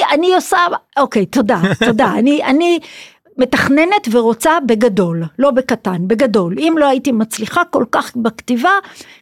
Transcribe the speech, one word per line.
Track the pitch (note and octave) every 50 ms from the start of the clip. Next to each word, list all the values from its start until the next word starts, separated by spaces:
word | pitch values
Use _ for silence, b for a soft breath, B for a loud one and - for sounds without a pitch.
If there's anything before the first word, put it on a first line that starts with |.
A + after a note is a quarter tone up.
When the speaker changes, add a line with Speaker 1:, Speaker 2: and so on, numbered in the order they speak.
| - - D4
Speaker 1:
אני | D4 E4+ F4+ F#4
עושה... | F4 - - G4 F4+ F4 F4 - - - _ _ C#4
אוקיי, | C4+ A#3 - A3+ F#3+
תודה, | - - C#4 A#3 G3+ A#3 F3+ E3+ G3 F#3+
Speaker 2:
<laughs> | - A3+ A#3+
Speaker 1:
תודה. | A3+ A3 C4 G#3 G3 G#3
אני, | A3 C#4 D4 D4+ -
אני | - C4 D4+ F4 F4 F4 D#4+ B B B B B B B B B _ _ -
מתכננת | C4 B3+ - - - - C#4 D4 D#4+ F4 G#4 G#4 - A#3+
ורוצה | G#3+ B3 A3+ A3+ A3+ - - D#4+ D#4 E4+ C#4+
בגדול, | A#3 A#3 G#3 A#3+ A#3+ F#3+ G3 F#3 E3+ E3 E3 E3 D#3+ - -
לא | C4 C#4+
בקטן, | B3+ B3+ B3+ - B3 - - G3 F#3 E3+ F3 F#3
בגדול. | A3+ G#3+ C#4 B3 G3+ G#3+ F3+ E3+ F#3 C4
אם | D4+ E4 D#4+ D#4
לא | D4 C#4
הייתי | C4 C4 B3+ C#4+
מצליחה | B3 G#3+ A3 A3 - - A3 - - E4+ F4 F4
כל | - - B3 -
כך | - - - - - A#3+
בכתיבה, | A3+ A#3 A3 - - - B3 A#3 B3+ F4+ G4 G4 F#4+ B B B B B B B